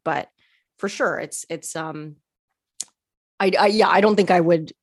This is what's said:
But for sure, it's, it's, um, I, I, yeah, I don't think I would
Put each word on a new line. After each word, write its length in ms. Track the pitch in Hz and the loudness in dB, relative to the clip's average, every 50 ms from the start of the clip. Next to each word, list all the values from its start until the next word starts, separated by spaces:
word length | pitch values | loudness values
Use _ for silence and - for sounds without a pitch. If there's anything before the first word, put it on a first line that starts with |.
| _ | _
But 240 | 160 156 139 - - _ _ _ _ _ _ _ _ _ _ | -6 -6 -6 -6 -10 _ _ _ _ _ _ _ _ _ _
for 100 | - 202 | -10 -10
sure, 320 | - - 277 196 151 - | -4 -4 -2 -2 -2 -4
it's, 260 | 170 147 - - - - | -6 -10 -12 -14 -12 -12
it's, 260 | 165 160 - - - | -14 -12 -12 -12 -12
um, 400 | 165 160 160 156 151 151 156 151 - _ _ _ _ _ _ _ _ _ _ _ - - - _ _ _ _ _ _ _ _ _ - | -10 -10 -10 -10 -12 -14 -16 -18 -20 _ _ _ _ _ _ _ _ _ _ _ -16 -16 -16 _ _ _ _ _ _ _ _ _ -4
I, 120 | 196 190 180 - | -2 0 2 2
I, 80 | 202 208 | 2 2
yeah, 220 | 208 214 202 - | 4 2 2 4
I 100 | 165 190 | 4 4
don't 160 | 202 214 214 | 4 4 4
think 160 | 202 196 160 | 2 2 4
I 80 | 185 180 | 2 4
would 320 | 165 165 175 165 160 151 - _ | 4 4 2 2 0 -6 -14 _